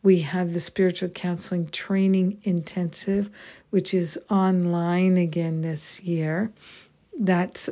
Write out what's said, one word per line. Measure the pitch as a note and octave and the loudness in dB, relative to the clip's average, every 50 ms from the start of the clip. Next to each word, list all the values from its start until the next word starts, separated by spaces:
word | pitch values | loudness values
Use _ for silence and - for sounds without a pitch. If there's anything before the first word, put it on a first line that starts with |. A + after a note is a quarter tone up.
| _ | _
We | G3+ F#3+ F3 | 6 6 6
have | D#3+ C#3+ - F#3 F3+ E3+ E3+ | 4 0 -2 -2 -2 -2 -2
the | F3 | -4
Spiritual | E3+ - - - F#3+ F#3 F3 - F#3+ F3 | -4 -4 0 0 2 2 2 -2 -6 -8
Counseling | F3 - - F3+ F3 E3+ - - F#3 F3+ E3+ D#3 | -8 -6 -4 -4 -4 -4 -4 -4 -4 -4 -4 -4
Training | - - - - G3 F#3+ F#3+ F#3+ F#3+ F#3+ F#3 F3+ G3+ - - | -6 -10 -6 -2 0 2 4 4 4 4 2 0 -2 -4 -2
Intensive, | G3+ F3+ E3+ D#3+ - - F#3+ F3 E3+ - - - - G3 G3+ G3+ G3+ - - - - - - _ _ | -2 -2 -2 -2 -4 -6 -4 -4 -4 -6 -8 -4 -2 -2 -2 -2 -4 -8 -18 -20 -20 -20 -20 _ _
which | - G3 - - - | 0 0 0 2 0
is | F#3 F3 D#3+ - - - _ | 0 0 0 -4 -8 -6 _
online | G#3 G3 F#3+ F#3+ F#3 F3+ F3 F3 E3+ F3 E3+ E3+ F3 F3+ F#3 F#3+ F#3 | 0 2 2 4 2 2 2 2 0 0 0 0 2 2 4 4 4
again | F3+ F3 E3 D#3 E3+ E3 E3 D#3+ D#3+ D#3+ | 4 2 2 0 -2 -2 -2 -2 -2 -2
this | D#3+ D#3+ D3+ - - - - F#3+ | -4 -4 -6 -8 -10 -12 -10 -6
year. | F3+ E3+ E3 D#3 D#3 D#3+ E3+ G#3+ A3+ - _ - - - - - _ _ _ _ _ - E4+ | -4 -2 -2 0 -2 0 -2 -2 -4 -6 _ -20 -20 -20 -20 -20 _ _ _ _ _ -6 -2
That's | G#3+ F#3 F#3 F3 F3+ - - - - - | 0 2 2 2 2 -2 -4 -8 -8 -8